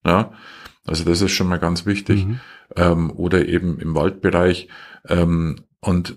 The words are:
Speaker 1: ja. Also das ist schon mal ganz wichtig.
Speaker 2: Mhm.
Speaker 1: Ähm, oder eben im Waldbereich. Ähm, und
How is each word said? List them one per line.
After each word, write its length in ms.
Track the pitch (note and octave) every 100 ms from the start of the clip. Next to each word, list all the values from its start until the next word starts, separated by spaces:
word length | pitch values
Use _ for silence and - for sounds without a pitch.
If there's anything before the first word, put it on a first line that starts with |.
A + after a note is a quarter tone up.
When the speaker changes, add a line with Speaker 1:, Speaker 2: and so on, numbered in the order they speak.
Speaker 1:
ja. 280 | E2 F#2 A2+ - - - - _ -
Also 180 | D#2+
das 180 | E2 E2+
ist 80 | F#2+
schon 160 | - F#2
mal 120 | F2
ganz 280 | E2+ E2+ G2+
wichtig. 400 | G2+ G2+ G#2 F#2+
Speaker 2:
Mhm. 140 | B2 - - - -
Speaker 1:
Ähm, 340 | F2 E2+ E2
oder 340 | - F2 F2+ -
eben 300 | E2+ F2 E2
im 160 | D#2+
Waldbereich. 760 | D2+ D#2+ - F#2 F2 F2+ F2+ - - - - -
Ähm, 520 | F2 E2+ E2 E2 C2+ - _
und 360 | - F2+ F2